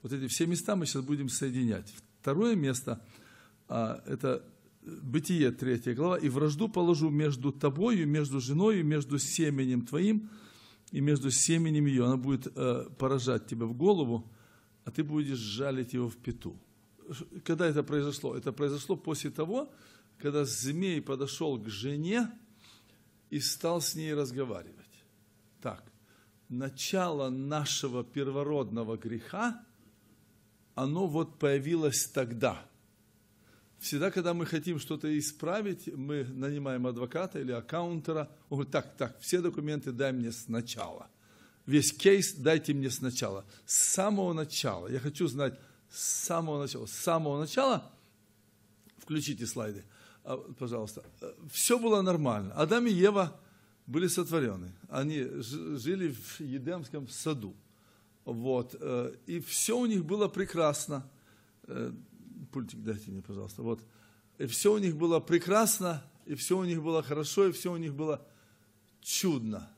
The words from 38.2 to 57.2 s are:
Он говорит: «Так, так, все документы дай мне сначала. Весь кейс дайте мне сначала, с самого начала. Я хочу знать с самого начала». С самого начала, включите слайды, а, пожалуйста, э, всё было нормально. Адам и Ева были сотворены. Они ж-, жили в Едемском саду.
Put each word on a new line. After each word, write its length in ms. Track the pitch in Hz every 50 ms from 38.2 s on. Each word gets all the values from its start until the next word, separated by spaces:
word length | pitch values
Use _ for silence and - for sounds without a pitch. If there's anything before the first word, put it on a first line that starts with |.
| 147 147 - - _ _
Он 60 | 143
говорит: 160 | 135 139 139
«Так, 240 | - 147 - - -
так, 240 | - 135 113 - -
все 200 | - - 180 180
документы 520 | 170 175 - - 147 151 151 147 147 139
дай 200 | 123 117 139 135
мне 200 | 131 127 120 117
сначала. 720 | 113 - - - 113 117 120 - - 113 98 85 82 - - - _ _ _ _ - - - - _ _ _
Весь 280 | - 135 147 131 -
кейс 420 | - - - 196 196 196 170 - -
дайте 400 | 143 123 151 160 160 156 - 143
мне 160 | 139 135 131
сначала, 540 | 123 - 123 127 123 127 123 101 98 98 98 - - - -
с 120 | - - -
самого 540 | - - - - 190 208 208 196 190 180
начала. 560 | 165 160 156 151 - - - 131 98 87 87 104
Я 100 | 120 131
хочу 300 | 117 147 147 - 180 147
знать 260 | 120 143 143 127 - - - - - _ _ _
с 140 | - -
самого 580 | - - - - - - 175 165 165 156 147 143
начала». 260 | 143 131 139 123 113
С 60 | 98
самого 460 | - - - 180 165 165 156 147 143 147
начала, 500 | 156 147 - 262 269 269 240 147 - - - _ _ _ _ _ _ _ _ _ _ _ _ _ _ _ _ _ _ - _
включите 500 | - - - 151 151 - 147 135 - 120
слайды, 380 | 110 - 131 110 107 101 98 - - - - - - - - _
а, 120 | - 131 - - - 131 -
пожалуйста, 460 | 135 117 120 113 110 104 - - - - - -
э, 140 | - - - - 170 147
всё 260 | - - - - 240 247
было 240 | 226 233 214 202
нормально. 500 | 190 185 180 165 147 127 113 104 98 95 123
Адам 300 | 151 151 151 220 240 240 240
и 20 |
Ева 500 | 202 170 185 202 208 202 185 151 - - - - - - _ _ _ _ _
были 220 | - 123 160 180 175
сотворены. 640 | - 185 175 170 165 165 135 113 98 92 90 90 90 - - -
Они 340 | - 131 139 151 156 147
ж-, 560 | 127 127 143 143 120 110 135 160 165 160 151 131
жили 300 | 113 147 185 196 180 156
в 320 | 127 107 95 - - -
Едемском 640 | 151 143 127 139 127 151 180 180 143 - - 151 135
саду. 480 | 113 - -